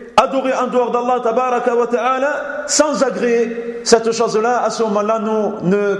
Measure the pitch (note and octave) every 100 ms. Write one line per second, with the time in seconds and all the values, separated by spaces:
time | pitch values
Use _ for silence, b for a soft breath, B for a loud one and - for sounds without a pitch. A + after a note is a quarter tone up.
0 | - - C4+ C4+ C4 A#3+ B3 B3 A#3 A#3+
1 | B3 B3 A#3 A#3+ B3+ A#3+ A#3+ A#3+ A#3 A#3
2 | B3 C4 C#4+ C#4+ - - - - D4+ C4
3 | B3+ F3+ A#3 A#3 A#3 - - - - A3+
4 | A3+ A3+ A3 G#3 A#3 A#3+ A3 A3+ A3 G#3
5 | G#3 A3 G#3+ A3 G3+ - F3 G3+ G3+